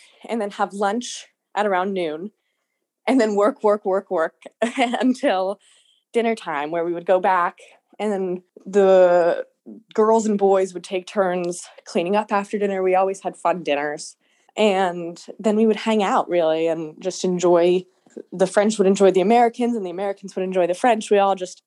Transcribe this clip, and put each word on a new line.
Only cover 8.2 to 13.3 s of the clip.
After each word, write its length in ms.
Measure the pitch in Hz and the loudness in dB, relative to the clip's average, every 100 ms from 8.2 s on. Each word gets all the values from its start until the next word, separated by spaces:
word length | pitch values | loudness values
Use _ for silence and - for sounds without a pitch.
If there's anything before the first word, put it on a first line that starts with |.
| 190 180 _ - - | -4 -6 _ -20 -4
the 800 | 196 190 190 180 175 170 - - _ - 214 _ | 2 6 6 6 4 2 0 -6 _ -20 -20 _
girls 320 | - 214 226 214 | 0 2 2 2
and 120 | 202 | 0
boys 360 | 196 196 190 | 2 2 0
would 100 | 175 | -6
take 240 | 175 190 185 | -8 -8 -6
turns 600 | 214 190 180 175 175 - - - | -2 -2 -2 -4 -8 -12 -20 -8
cleaning 300 | 202 170 208 | -4 -2 -2
up 160 | 214 | 0
after 280 | 208 202 214 | -2 -2 -4
dinner. 240 | 202 196 | -2 -2
We 120 | 185 185 | 0 2
always 260 | 190 190 | 0 -2
had 140 | 185 | -10